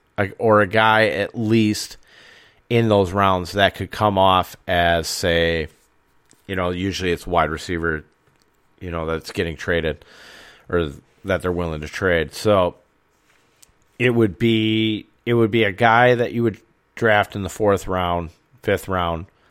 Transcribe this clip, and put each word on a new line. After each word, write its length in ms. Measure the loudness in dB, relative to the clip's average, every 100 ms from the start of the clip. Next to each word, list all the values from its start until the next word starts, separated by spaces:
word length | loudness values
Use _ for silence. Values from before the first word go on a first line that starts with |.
| _ -6
a-, 140 | -6 -2
or 240 | 2 4
a 60 | 4
guy 400 | 2 4 4 2
at 300 | 0 -4 -4
least 600 | 0 2 2 -2 -8 -16 _ -20 -20 -20 _ _ _
in 180 | 0 4
those 240 | 2 2
rounds 420 | 2 2 0 -2
that 220 | 0 0 0
could 140 | -10
come 280 | -2 0 4
off 380 | 4 4 0 -10 -2
as, 400 | 0 2 0 -2
say, 600 | -4 0 0 0 -2 -6 _ _ _ _ _ _ _ -10
you 80 | -6
know, 140 | -4
usually 420 | -4 -6 -4 -4
it's 140 | -4 -2
wide 240 | -2 -2
receiver, 540 | -4 -6 -4 -4 -6 -10 _ _ _ _ _ _ _
you 120 | -10
know, 140 | -8 -6
that's 260 | -6 -8
getting 240 | -6 -6 -6
traded 480 | -4 -2 -2 -6 -14 -20 -20 -20 -20 -20 -4
or 240 | -4 -4 -8 _ _ -6
that 160 | -4
they're 100 | -2
willing 300 | -4 -6 -8
to 60 | -10
trade. 460 | -4 0 2 0
So 420 | -2 2 2 2 -4 _ _ _ _ _ _ _ _ _ _ _ -2
it 140 | 0
would 260 | 2 0 2
be, 720 | 0 2 2 0 0 -4 -10 _ -2
it 80 |
would 180 | 2 2
be 120 | 2
a 80 | 2
guy 440 | 2 4 6 6 4
that 180 | 0
you 100 | -2
would 160 | -2 -4 _ _ _ -2
draft 400 | 2 2 0 -4
in 80 |
the 60 | -8
fourth 380 | -2 0 0 -2
round, 420 | -4 -2 -2 -6 -14 _ _
fifth 260 | -4 -4 -2
round, 380 | -2 -2 -4 -10 _ _